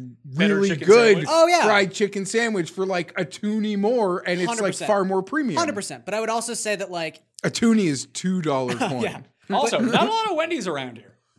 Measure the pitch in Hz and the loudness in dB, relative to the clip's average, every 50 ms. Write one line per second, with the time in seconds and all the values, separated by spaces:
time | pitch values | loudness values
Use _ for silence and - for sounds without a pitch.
0 | 127 123 117 - - 139 131 156 196 208 202 196 196 196 170 139 - 180 214 240 | -14 -16 -18 -18 -18 -6 -2 2 2 2 4 2 2 0 0 2 4 6 8 8
1 | 233 220 202 170 151 - 311 330 330 349 349 330 254 208 208 202 196 180 - - | 8 6 6 4 2 2 4 6 6 6 6 4 4 4 4 4 2 0 0 -2
2 | 208 190 - 196 190 185 - 226 233 226 214 185 165 - - 190 190 190 190 175 | -2 -2 -2 -4 -6 -2 -2 -2 0 0 0 -2 -4 -4 -4 -6 -4 -2 -2 -4
3 | 165 - - 196 180 - - - - 208 214 220 208 214 208 196 202 214 254 240 | -4 -4 -6 -6 -6 -6 -8 -6 -4 -4 -2 -2 -2 -2 0 0 0 2 2 2
4 | 214 185 175 190 - 185 180 180 180 175 180 226 202 185 185 - 170 208 208 202 | 0 0 -2 -2 -4 -4 -2 -2 -2 -2 -2 0 -2 -2 -2 -2 0 0 0 2
5 | 185 185 190 190 185 - 277 311 285 233 180 320 339 302 220 202 190 - 147 120 | 0 0 0 -2 -2 -2 -4 -4 -2 -2 0 -2 -2 -2 -4 -6 -8 -10 -12 -12
6 | - - 202 220 220 220 226 233 220 240 233 - - 214 208 185 196 180 180 170 | -8 -6 -4 -4 -2 -2 -2 -4 -4 -6 -8 -6 -4 -4 -4 -4 -6 -8 -8 -6
7 | 165 156 - - _ _ _ - - 165 - - 233 226 226 220 190 160 139 120 | -8 -8 -10 -14 _ _ _ -6 -6 -4 -2 2 2 4 4 4 2 2 0 -2
8 | - - - - - 185 190 185 156 156 139 131 131 123 120 117 254 185 135 123 | -6 -10 -10 -6 -4 -2 -2 -2 0 0 0 0 -2 -2 -2 -2 -2 -2 -2 -2
9 | 113 - - - - _ _ _ _ - 190 - - 233 - - 226 233 233 262 | -4 -4 -6 -10 -16 _ _ _ _ -4 -2 0 0 0 0 0 0 2 2 2
10 | 349 415 440 453 440 427 349 302 320 339 349 269 185 180 151 139 131 123 110 113 | 2 2 0 0 -2 -2 -2 -2 -2 -2 -4 -6 -4 -6 -6 -6 -8 -10 -12 -16
11 | - - _ _ _ _ _ | -20 -20 _ _ _ _ _